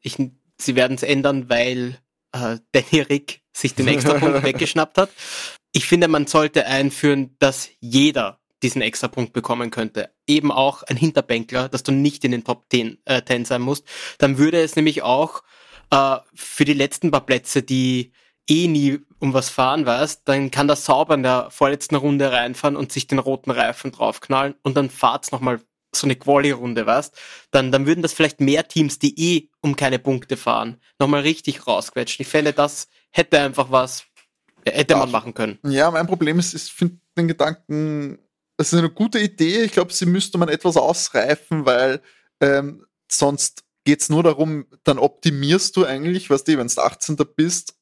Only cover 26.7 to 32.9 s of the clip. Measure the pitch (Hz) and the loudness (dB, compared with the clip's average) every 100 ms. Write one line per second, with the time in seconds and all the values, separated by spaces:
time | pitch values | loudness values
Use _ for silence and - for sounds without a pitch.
26.7 | 117 107 120 151 - - - _ 139 131 | -4 0 0 0 -14 -20 -20 _ 0 2
27.7 | 135 139 165 165 - 156 - 135 147 - | 2 2 0 0 0 -2 2 2 2 0
28.7 | - 151 - 143 143 165 170 - _ 151 | 0 0 0 -2 0 0 0 -2 _ -4
29.7 | 135 139 127 135 131 127 127 - 117 113 | -2 0 -2 -2 -4 -4 -6 -2 -2 -4
30.7 | 123 _ _ 139 147 147 160 - - - | -10 _ _ 0 2 0 -2 -6 -8 -2
31.7 | 101 - - 120 - 135 156 151 147 147 | -2 -2 -8 -8 -8 -2 0 0 0 -2
32.7 | - - | -2 -14